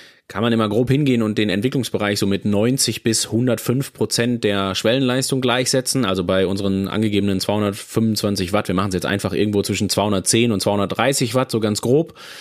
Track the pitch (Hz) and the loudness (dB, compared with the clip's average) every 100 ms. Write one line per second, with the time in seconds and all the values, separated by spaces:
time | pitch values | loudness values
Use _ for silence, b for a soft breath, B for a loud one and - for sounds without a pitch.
0 | B B - 95 117 113 107 107 123 135 | B B -12 -4 0 2 2 2 2 2
1 | 143 120 107 107 104 92 127 139 113 101 | 2 2 0 0 0 0 0 -2 -4 -2
2 | 104 104 101 98 107 101 117 135 - 107 | -2 0 0 0 0 2 2 0 -2 -2
3 | 117 110 - 113 123 110 - 123 135 - | -2 -2 -2 0 0 0 0 -2 -4 -4
4 | 110 - 120 120 110 101 98 92 135 135 | -2 0 0 0 0 0 0 0 0 2
5 | 127 127 131 135 127 123 127 131 127 135 | 2 0 0 0 0 0 0 0 0 0
6 | 101 95 90 95 92 98 98 95 98 104 | 0 0 0 2 2 0 0 0 -2 0
7 | 107 101 101 95 - 104 104 101 - - | 0 2 0 0 0 0 0 -2 -4 0
8 | 113 104 104 98 90 104 - 90 101 90 | 0 0 -2 -2 0 0 0 0 0 -2
9 | 76 101 98 - 104 104 95 98 101 - | -2 -2 -2 0 0 0 0 -2 0 0
10 | 104 98 - 117 120 101 110 101 98 - | 2 0 2 2 2 2 0 0 0 0
11 | 120 135 120 127 131 113 107 104 117 143 | 0 0 0 0 0 0 0 -2 2 2
12 | 165 B B B | 0 B B B